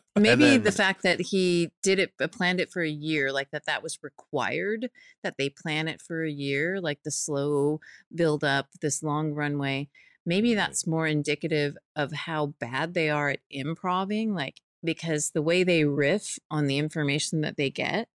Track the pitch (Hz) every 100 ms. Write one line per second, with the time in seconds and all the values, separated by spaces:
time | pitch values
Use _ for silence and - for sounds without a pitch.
0 | _ - 214 247 294 262 208 196 196 190
1 | 185 175 180 196 180 175 170 _ 196 190
2 | 185 - 151 - 180 180 165 185 160 151
3 | 151 156 135 139 139 151 - 135 - -
4 | 147 _ - 139 104 151 190 220 240 _
5 | - _ 190 - 139 - 165 156 160 -
6 | - 165 160 143 139 139 165 196 165 147
7 | 151 - - 143 143 143 143 156 - -
8 | - 165 165 151 147 139 135 - 151 -
9 | 156 147 156 147 147 143 139 135 143 _
10 | - _ - 180 240 214 180 - - 160
11 | 160 151 147 147 165 156 143 143 _ -
12 | 143 151 - 156 147 - 117 131 165 175
13 | 156 147 143 135 - 139 139 165 185 180
14 | 190 208 220 190 135 - _ _ 165 165
15 | 165 151 - 165 151 180 180 170 147 143
16 | 143 202 - - - 151 143 139 151 160
17 | 143 147 - 160 151 - 139 - 131 165
18 | 240